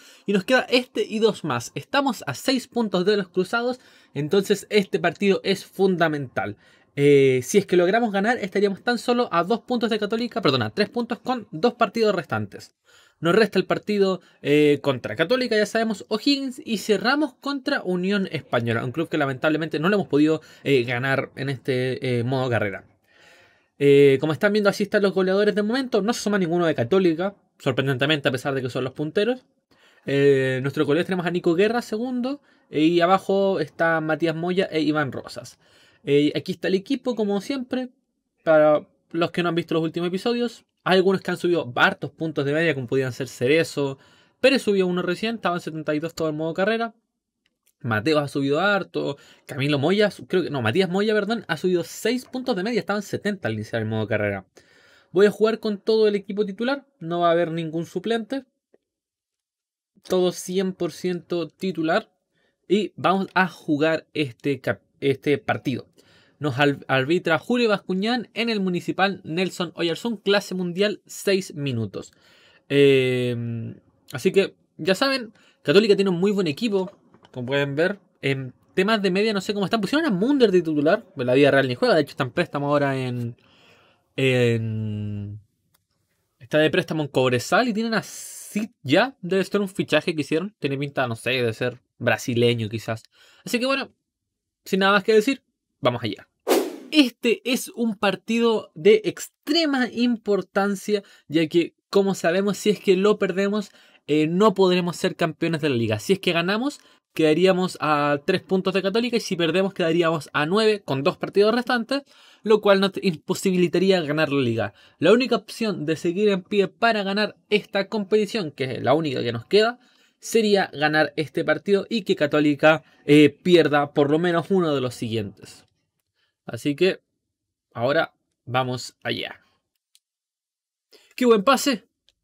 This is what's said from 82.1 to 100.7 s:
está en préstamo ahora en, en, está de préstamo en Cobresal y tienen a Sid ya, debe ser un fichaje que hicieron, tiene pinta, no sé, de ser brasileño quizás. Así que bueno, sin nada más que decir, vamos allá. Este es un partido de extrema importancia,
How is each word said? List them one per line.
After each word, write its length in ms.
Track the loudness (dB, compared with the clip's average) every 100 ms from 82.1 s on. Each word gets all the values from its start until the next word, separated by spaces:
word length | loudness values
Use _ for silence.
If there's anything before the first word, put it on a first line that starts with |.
está 140 | -4 -6
en 60 |
préstamo 360 | -4 -4 -4 0
ahora 300 | 0 0 -2
en, 400 | -4 -6 -8 -10 _ _ _ _ _ _ _ -2
en, 1200 | 0 2 2 2 -2 -4 -4 -6 -6 -8 -10 -12 -18 _ _ _ _ _ _ _ _ _
está 200 | -2 2
de 120 | 2
préstamo 340 | 0 -2 -4
en 40 | -2
Cobresal 640 | 0 2 0 0 0 0
y 40 |
tienen 200 | -2 -2
a 100 | -4
Sid 680 | -6 -14 -18 -18 -10 -8 -8 _
ya, 320 | 0 2 2 -4
debe 240 | -4 -2 0
ser 160 | -2
un 80 | -4
fichaje 440 | -4 0 0 0
que 80 | -4
hicieron, 320 | -2 -2 -4 -6
tiene 180 | -6 -4
pinta, 300 | -6 -4 -4
no 80 | -4
sé, 140 | -4
de 240 | -2 -2
ser 260 | -2 -6 -6 _ _
brasileño 720 | -2 -2 -2 0 2 0 -4
quizás. 360 | -6 -8 -10 -10 _ _ _ -6
Así 120 | -2
que 80 | -2
bueno, 280 | -4 -6 _ _ _ _ _ _ _ -4
sin 160 | 0
nada 100 | 2
más 120 | 2 4
que 80 |
decir, 280 | 4 4 -2 _ _ _ _
vamos 240 | -2 -2
allá. 240 | -6 -8 -14 _ 0 0 0 -8 0
Este 500 | 2 2 2 0 0 -2
es 160 | -4 -4
un 280 | -4 -4 0
partido 720 | -2 -2 -2 0 2 0 -4
de 280 | 2 4 6
extrema 840 | 2 -8 -14 _ -2 0 0 0 -2
importancia, 1120 | 0 0 0 0 -2 0 -2 0